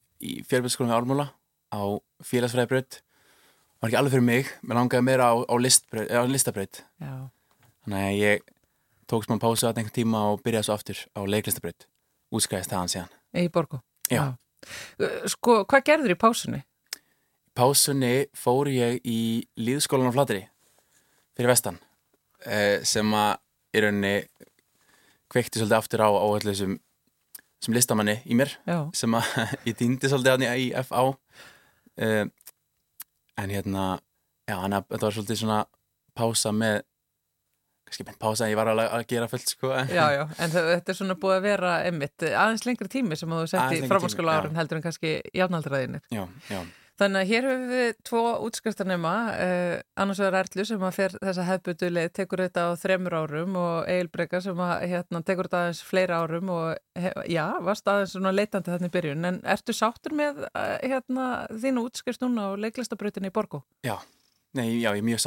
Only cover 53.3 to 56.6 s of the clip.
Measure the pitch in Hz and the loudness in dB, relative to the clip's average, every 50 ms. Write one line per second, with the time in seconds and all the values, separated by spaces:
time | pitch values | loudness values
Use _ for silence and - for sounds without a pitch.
53.3 | 147 156 175 196 190 180 175 170 165 165 - - 180 180 175 165 - 180 170 - | -4 -4 -4 -2 -2 -2 -2 0 -2 -2 -2 0 0 0 -2 -2 -4 -4 -4 -2
54.3 | 175 180 180 196 175 175 180 175 170 - 175 180 180 175 175 - 175 165 160 - | -2 -4 -4 -4 -4 -2 -2 0 -2 -2 -2 -2 -2 -4 -4 -4 -6 -4 -2 -2
55.3 | 190 180 185 - - 175 175 175 160 - - - 190 185 185 180 170 165 165 156 | -2 -2 -2 0 0 0 0 -2 -4 -6 -6 -2 2 2 2 2 2 0 -2 -2
56.3 | 165 170 190 190 175 165 | -2 -4 -4 -4 -4 -2